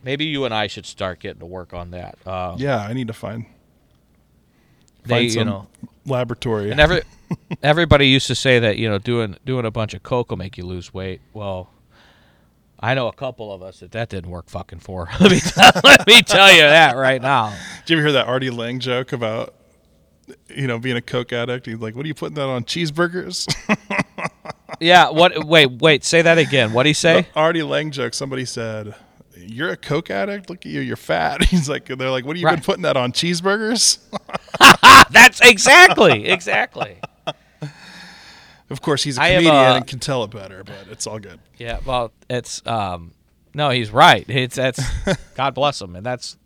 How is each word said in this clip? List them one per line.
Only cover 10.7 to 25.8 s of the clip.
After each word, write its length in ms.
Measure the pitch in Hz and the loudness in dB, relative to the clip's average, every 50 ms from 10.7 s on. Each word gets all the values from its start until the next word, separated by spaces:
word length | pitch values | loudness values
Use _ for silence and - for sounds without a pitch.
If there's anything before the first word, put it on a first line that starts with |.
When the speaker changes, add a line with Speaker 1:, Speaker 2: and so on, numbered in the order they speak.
| 92 90 87 - _ | -12 -12 -14 -14 _
Speaker 1:
weight. 260 | 92 95 95 92 - _ _ | -12 -12 -12 -12 -14 _ _
Well, 380 | _ 110 104 98 95 92 92 _ _ _ _ _ _ _ _ _ _ _ _ _ _ _ _ _ _ _ _ _ _ _ | _ -12 -10 -10 -10 -10 -12 _ _ _ _ _ _ _ _ _ _ _ _ _ _ _ _ _ _ _ _ _ _ _
I 140 | - 113 131 | -6 -4 -4
know 140 | 135 123 113 | -4 -4 -6
a 40 | |
couple 400 | - _ 139 131 117 - 113 107 | -8 _ -12 -12 -12 -14 -16 -16
of 80 | 98 92 | -14 -16
us 200 | 90 95 92 _ | -16 -20 -20 _
that 100 | 92 87 | -20 -14
that 180 | - 113 117 113 | -10 -10 -10 -8
didn't 220 | - 95 85 85 | -10 -12 -12 -12
work 180 | 87 87 - _ | -16 -16 -16 _
fucking 300 | - 85 85 _ - 85 | -14 -14 -14 _ -20 -20
for. 300 | _ - 92 92 85 82 - | _ -14 -12 -12 -10 -10 0
<laughs> 60 | - | 4
Let 120 | 185 202 | 4 6
me 80 | 180 - | 6 4
tell, 320 | - 175 - - 214 247 - 185 | 0 -4 2 6 6 6 6 6
let 240 | - 269 277 - - | 6 6 6 6 6
me 160 | 196 226 240 | 6 6 6
tell 300 | 202 - 202 190 196 196 | 6 4 4 6 8 8
you 80 | 185 165 | 8 8
that 360 | 151 147 151 165 160 143 120 | 8 8 8 8 6 6 4
right 240 | 131 135 131 135 127 | 0 0 0 0 0
now. 320 | 120 131 139 123 110 104 104 90 - - - - _ | 0 0 0 0 0 -2 -6 -12 -16 -18 -18 -18 _
Speaker 2:
Did 100 | - 165 | -2 -2
you 20 | 160 | 0
ever 80 | 147 | 0
hear 60 | 151 | 2
that 160 | 143 131 113 117 | 0 0 0 0
Artie 220 | 123 131 131 131 | -2 -4 -4 -6
Lang 280 | 120 117 113 117 123 127 | -8 -8 -8 -8 -8 -8
joke 340 | 123 127 123 123 127 - | -6 -4 -4 -4 -4 -6
about, 400 | - 120 117 110 110 120 120 - _ _ _ _ _ _ _ _ _ _ _ _ _ _ _ - - _ _ _ | -8 -6 -6 -6 -6 -6 -8 -10 _ _ _ _ _ _ _ _ _ _ _ _ _ _ _ -20 -20 _ _ _
you 200 | - - 139 131 | -10 -8 -6 -6
know, 100 | 120 117 | -6 -6
being 180 | 117 131 123 | -6 -6 -6
a 60 | 120 | -6
coke 300 | 113 - - 123 123 - | -6 -6 -6 -6 -6 -6
addict? 340 | 123 120 117 117 123 123 120 | -6 -6 -6 -6 -8 -8 -8
He's 120 | 123 110 113 | -12 -12 -10
like, 160 | 117 110 110 | -10 -12 -10
"What 80 | 123 147 | -10 -10
are 20 | |
you 80 | 160 147 | -10 -10
putting 220 | - 165 151 156 | -10 -10 -10 -8
that 100 | 151 139 | -8 -6
on, 160 | 135 131 123 | -6 -6 -6
cheeseburgers?" 840 | 117 - - 170 170 156 143 160 175 170 175 185 - 180 180 - - - - - - - | -8 -8 -6 -6 -6 -6 -2 -2 -4 -4 -4 -10 -12 -10 -10 -10 -8 -8 -8 -10 -4 -4
<laughs> 1120 | 214 - _ _ 196 196 - _ _ - 170 165 _ _ _ 156 - _ _ - 160 _ | -4 -4 _ _ -8 -8 -8 _ _ -12 -12 -12 _ _ _ -18 -18 _ _ -20 -12 _
Speaker 1:
Yeah. 300 | 165 165 180 180 160 131 | 2 6 6 6 6 4
What? 340 | 151 156 175 180 - - - | 4 2 2 2 2 -2 -4
Wait, 220 | 151 165 160 147 | 2 4 4 4
wait. 380 | 127 127 117 | 4 0 2